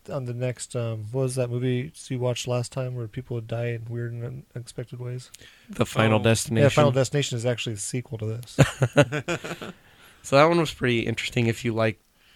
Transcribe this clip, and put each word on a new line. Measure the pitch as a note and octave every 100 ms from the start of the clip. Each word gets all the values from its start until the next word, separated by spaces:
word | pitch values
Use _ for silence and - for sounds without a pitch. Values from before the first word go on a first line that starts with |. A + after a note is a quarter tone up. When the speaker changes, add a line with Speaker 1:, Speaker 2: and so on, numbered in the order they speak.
| -
Speaker 1:
on | D#3 B2
the |
next, | A#2+ B2+ A#2+ - B2
um, | A#2 A2 G#2+
what | C3
was | C3 B2+
that | B2
movie | A#2+ B2+ B2 D3 - -
you | C3
watched | B2 A#2+ B2
last | B2 A#2+
time | C3+ B2+
where | B2 A2+
people | - - A#2+
would | A2+
die | A#2 A#2+
in | A#2 A2+
weird | A#2+ A#2+
and | A#2 A#2 C3 -
unexpected | B2+ A#2+ - B2 B2
ways? | B2 B2 - - - - -
Speaker 2:
The | G3+ A2+
Final | - A2 A2
Speaker 3:
Oh. |
Speaker 2:
Destination. | A2 A2+ - A2+
Speaker 1:
Yeah, | C#3+
Final | - D3
Destination | C3 B2+ D3 C3+ A#2+
is | A#2+
actually | A#2 B2 G#2
the |
sequel | - B2+ - A2
to | G#2+
this. | A2+ A#2+ - C3+ - B2
Speaker 2:
<laughs> | D3 B2+ D3 - D#3+ D3 - - - _ - - -
So | - C3+
that |
one | D#3+ E3+
was | D#3
pretty | - B2+ A#2
interesting | G#2+ A#2 - B2+ A2+
if | A2
you | A#2+
like | A2 A2+ G#2 _ _ _